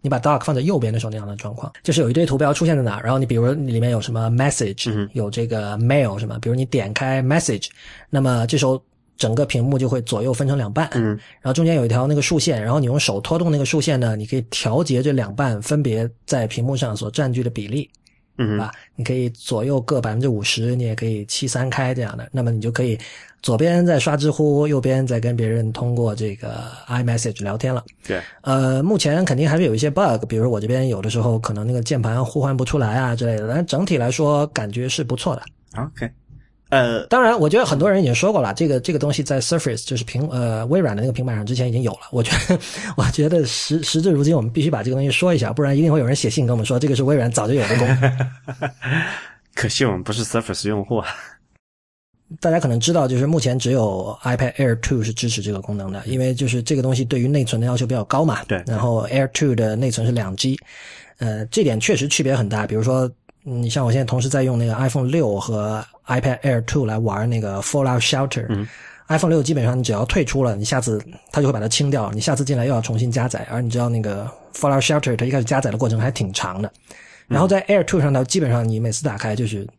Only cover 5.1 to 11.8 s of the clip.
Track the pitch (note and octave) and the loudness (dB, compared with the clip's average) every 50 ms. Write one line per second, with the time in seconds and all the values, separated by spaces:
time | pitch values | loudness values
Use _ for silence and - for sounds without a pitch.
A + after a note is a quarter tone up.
5.1 | - B2 G#2+ G2+ G2 A#2 A#2 A2+ A#2 G#2+ G#2 G2+ G#2 G#2 A#2 B2 C3+ D3 C3 A#2 | -4 -4 -4 -4 -2 -4 -4 -2 -2 -4 -4 -4 -2 0 2 2 4 4 2 2
6.1 | A#2 G#2+ A2+ G#2+ A2+ A2+ - A#2 A#2+ B2+ C3 B2 - C3 G2 G2 G#2 - C3+ C3 | -2 -4 -6 -6 -6 -6 -2 -2 0 0 -2 0 0 -2 -2 -2 -4 -4 -2 0
7.1 | C3+ C3+ B2+ B2+ D3 E3 - - A#2 F#2+ - - - - - - - - - _ | 0 0 2 2 2 2 2 0 -2 -4 -6 -10 -14 -18 -20 -20 -20 -20 -12 _
8.1 | - C#3+ C3+ C3 B2 A#2 A#2 A2+ D#3 C#3 C#3+ C3 C3 C3 _ _ _ _ _ _ | 0 0 2 2 2 2 0 0 2 2 2 2 0 0 _ _ _ _ _ _
9.1 | _ - - A2+ A2+ C3+ C#3+ C3+ - B2 A#2 C3+ C#3+ C3 C3 A#2+ C3 B2+ A#2 - | _ -2 -2 0 2 0 0 0 0 0 2 2 2 2 2 0 0 -2 -2 -2
10.1 | B2 G2+ A2+ C3 B2+ A#2+ C#3+ C3+ C#3 C#3 A#2+ G2+ G2 D3+ D#3+ - - B2 A2+ G#2+ | -4 -2 0 -2 0 0 0 0 0 0 -2 -2 -2 -2 -2 0 0 0 0 0
11.1 | G#2 G#2 - - - _ - B2+ C3 D#3+ E3 E3 E3 D3+ | -2 -4 -8 -16 -20 _ -4 -2 2 2 4 4 4 2